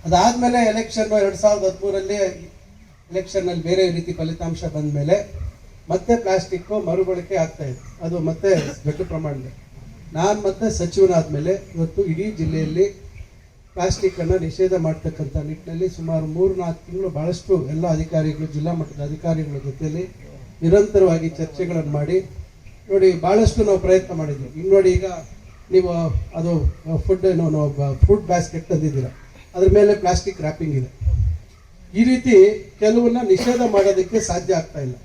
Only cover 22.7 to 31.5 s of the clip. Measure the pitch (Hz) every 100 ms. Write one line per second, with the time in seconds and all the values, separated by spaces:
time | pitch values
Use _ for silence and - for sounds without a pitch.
22.7 | - - 196 190 170 165 208 214 - 208
23.7 | 190 185 185 185 170 151 139 127 151 185
24.7 | 196 185 180 190 175 160 - - - -
25.7 | 185 180 170 165 - - 165 165 170 131
26.7 | - 160 165 - 185 190 170 165 151 147
27.7 | 139 143 131 - 208 160 175 170 165 -
28.7 | 170 151 135 123 - - - - 180 185
29.7 | 202 208 202 180 175 196 185 151 - 160
30.7 | 139 127 - - - - - -